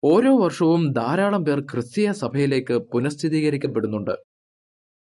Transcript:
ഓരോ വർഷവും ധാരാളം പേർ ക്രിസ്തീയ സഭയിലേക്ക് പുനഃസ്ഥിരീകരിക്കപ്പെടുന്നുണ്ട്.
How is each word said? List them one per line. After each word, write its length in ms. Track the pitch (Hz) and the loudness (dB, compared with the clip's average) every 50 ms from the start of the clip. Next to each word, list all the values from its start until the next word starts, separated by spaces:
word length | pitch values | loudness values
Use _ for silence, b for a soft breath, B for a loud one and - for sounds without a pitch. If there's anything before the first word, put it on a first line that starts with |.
| - | 4
ഓരോ 340 | 143 160 208 247 269 269 247 | 4 4 4 6 4 4 4
വർഷവും 540 | 196 165 143 - 175 160 165 170 165 147 | 4 0 0 0 2 2 4 4 2 0
ധാരാളം 520 | 127 123 113 120 147 185 196 202 202 202 165 | 0 -2 -2 0 0 0 0 0 0 0 0
പേർ 160 | 147 143 147 | 0 -2 -2
ക്രിസ്തീയ 520 | 143 - - 120 120 123 - 208 208 208 | -4 -4 -6 -6 -6 -4 -2 0 0 0
സഭയിലേക്ക് 640 | 196 202 135 113 123 139 143 143 139 131 127 - 123 117 | -2 -4 -6 -4 -2 0 0 2 0 0 0 0 -2 -4
പുനഃസ്ഥിരീകരിക്കപ്പെടുന്നുണ്ട്. 1300 | 117 _ - 120 123 143 147 - - 160 156 156 151 151 143 135 139 127 113 113 107 107 107 107 101 - - - _ _ _ _ _ _ _ _ _ _ _ _ _ _ _ _ _ _ | -4 _ -4 -2 -2 -2 -4 -4 -4 -2 -2 0 0 0 -2 -2 -4 -4 -4 -2 -4 -2 -4 -4 -4 -6 -6 -8 _ _ _ _ _ _ _ _ _ _ _ _ _ _ _ _ _ _